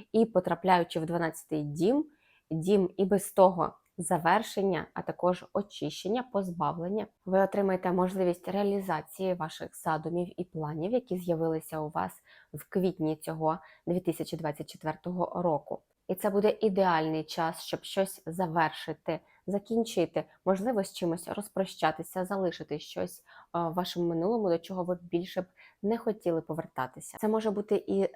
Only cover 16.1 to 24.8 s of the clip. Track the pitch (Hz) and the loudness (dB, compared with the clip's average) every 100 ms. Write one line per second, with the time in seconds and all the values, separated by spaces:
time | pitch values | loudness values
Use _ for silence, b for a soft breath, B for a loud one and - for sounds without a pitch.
16.1 | 185 214 202 214 - 220 196 190 160 156 | -2 0 4 2 4 2 4 4 4 2
17.1 | 156 151 - 165 170 - - - 196 196 | -2 -4 -2 -2 -2 -8 -8 -4 -2 -2
18.1 | - - 170 175 170 156 - - 151 - | -4 -8 -2 0 4 2 0 -8 -6 -4
19.1 | 160 b b - 202 202 226 226 - 160 | -6 b b -6 -4 0 0 2 0 0
20.1 | - - b 180 190 220 220 190 - 175 | 0 -6 b 0 0 2 0 -2 -2 -2
21.1 | 170 - - 208 - 190 - 160 160 165 | -2 -4 -8 -4 -4 -4 0 0 0 -6
22.1 | 185 180 196 185 - 156 151 - 180 180 | -4 -2 0 0 -2 -8 -8 -8 -6 -6
23.1 | - B B B 170 165 175 180 175 170 | -8 B B B -2 -2 -2 -2 -2 0
24.1 | 165 180 233 202 165 - 185 | 2 2 2 2 0 -2 -4